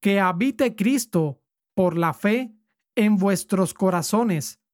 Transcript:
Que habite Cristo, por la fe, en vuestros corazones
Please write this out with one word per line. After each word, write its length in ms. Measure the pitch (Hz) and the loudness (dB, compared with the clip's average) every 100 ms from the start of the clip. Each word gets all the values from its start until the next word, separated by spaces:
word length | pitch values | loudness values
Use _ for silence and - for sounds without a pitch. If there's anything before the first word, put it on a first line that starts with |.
Que 180 | 208 196 | 2 2
habite 560 | 185 175 247 - 254 233 | 0 0 -2 0 -2 0
Cristo, 640 | 208 269 - 175 156 131 _ _ _ | 0 0 -2 -2 -2 -6 _ _ _
por 240 | - 180 170 | -2 0 0
la 160 | 165 | -2
fe, 420 | 151 202 226 254 - _ _ _ - | -2 -2 -2 -4 -14 _ _ _ 0
en 220 | 214 208 | 2 2
vuestros 560 | 196 185 - 190 175 | 2 0 -2 -2 -2
corazones 880 | - 190 175 156 214 233 165 - - _ | 0 0 0 0 0 0 -2 -6 -14 _